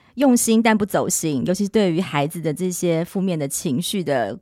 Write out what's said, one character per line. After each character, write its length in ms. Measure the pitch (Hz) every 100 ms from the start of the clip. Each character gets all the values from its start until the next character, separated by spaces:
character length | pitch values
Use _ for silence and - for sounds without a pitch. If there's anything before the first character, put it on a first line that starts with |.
| _ -
用 180 | 269
心 280 | 247 - 226
但 140 | 233 214
不 100 | 202
走 200 | 156 123
心”， 380 | - 165 139
尤 80 | 117
其 160 | 185 202
对 240 | 226 196
于 80 | 165
孩 260 | 180 147 143
子 140 | 170
的 120 | 156
这 180 | 151 185
些 320 | 175 180 165
负 160 | 175 196
面 180 | 185 165
的 80 | 139
情 340 | - 175 139
绪 220 | 175 208
的 320 | 151 135 104 113